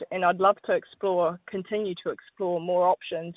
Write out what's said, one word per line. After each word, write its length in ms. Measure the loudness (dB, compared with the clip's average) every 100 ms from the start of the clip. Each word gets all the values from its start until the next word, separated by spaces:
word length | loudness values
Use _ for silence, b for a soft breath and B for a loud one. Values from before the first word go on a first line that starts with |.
| -8
and 120 | 0
I'd 140 | 2 4
love 200 | 4 2 0
to 80 |
explore, 640 | -2 -2 -6 -2 2 0 -2 -8
continue 460 | -10 -6 -4 -4 -6
to 60 | -6
explore 500 | -8 -12 -6 -4 -2
more 260 | 0 2 2
options 480 | 2 -2 -8 -8